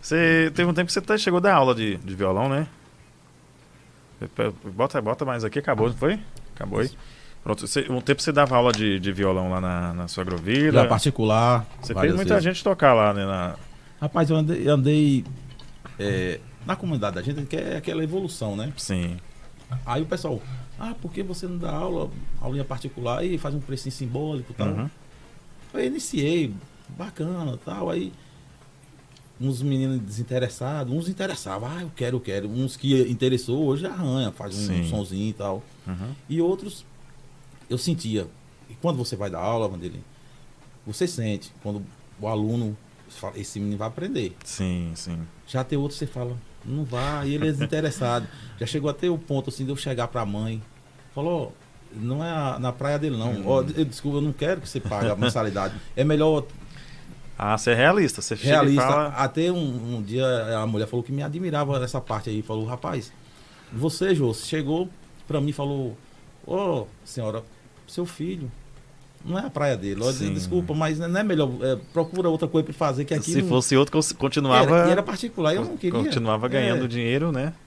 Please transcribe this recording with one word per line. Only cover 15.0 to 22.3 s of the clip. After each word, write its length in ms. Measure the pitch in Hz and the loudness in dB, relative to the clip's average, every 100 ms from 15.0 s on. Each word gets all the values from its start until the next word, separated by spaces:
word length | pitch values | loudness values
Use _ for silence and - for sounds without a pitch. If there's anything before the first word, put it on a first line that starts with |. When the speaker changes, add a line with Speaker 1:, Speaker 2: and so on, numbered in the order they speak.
| 147 135 - - - - - - - - | 6 4 0 -12 -14 -16 -18 -16 -16 -4
Speaker 2:
é, 400 | 101 95 92 82 - - 117 | 0 0 0 -4 -10 -14 -6
na 100 | 190 | -4
comunidade 400 | 180 143 101 90 | 0 0 0 -2
da 60 | |
gente, 200 | 120 147 139 | -4 -4 -4
que 100 | 160 | -4
é 220 | - 185 | -4 -4
aquela 260 | - 160 | -4 -4
evolução, 520 | 156 180 185 - 107 101 | -2 -2 -4 -4 -4 -4
né? 180 | 120 139 | -6 -6
Speaker 1:
Sim. 420 | - 92 87 87 - - - - - 127 - | -4 -2 -2 -6 -12 -18 -18 -20 -10 -8 -2
Speaker 2:
Aí 160 | 127 | -2
o 40 | 156 | -2
pessoal, 360 | 180 165 123 - - - - | -4 -4 -6 -6 -12 -10 -10
"Ah, 140 | 220 233 | -8 -8
por 120 | 175 | -8
que 100 | 170 | -6
você 220 | 196 175 180 | -6 -6 -6
não 100 | 175 | -6
dá 140 | 170 | -4
aula, 380 | 156 180 175 147 - - | -2 -2 -4 -4 -4 -2